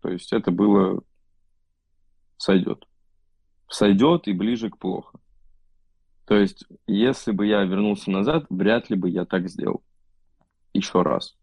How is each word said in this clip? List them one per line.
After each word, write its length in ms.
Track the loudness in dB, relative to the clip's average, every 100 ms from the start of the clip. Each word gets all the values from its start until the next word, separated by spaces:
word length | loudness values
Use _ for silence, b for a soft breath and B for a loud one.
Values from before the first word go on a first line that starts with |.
То 80 | -6
есть 240 | -8 -4
это 180 | -4 -2
было 520 | 0 4 4 2 -2 -10 _ _ _ _ _ _ _ _ _ _ _ _ _
сойдет. 480 | 0 0 0 -8 _ _ _ _ _ _ _ _ _
Сойдет 600 | 0 2 4 4 2 -2
и 40 |
ближе 380 | -4 -2 -2 -6
к 80 | -8
плохо. 400 | -8 -8 -10 -20 _ _ -20 _ _ _ _ _ _ _ 0
То 100 | 2
есть, 280 | 2 -2 -20 -20 -4
если 460 | 0 0 0 -4
бы 140 | -2 2
я 180 | 2
вернулся 460 | 0 0 0 -2 -2
назад, 360 | -2 0 -2 -2
вряд 400 | -2 2 2 0
ли 60 | -2
бы 120 | -2
я 160 | -4
так 240 | -2 -4 -4
сделал. 340 | -6 -6 -6 _ _ _ _ _ _ _ _ _
Еще 300 | -4 0 0
раз. 340 | 0 -2 -6 _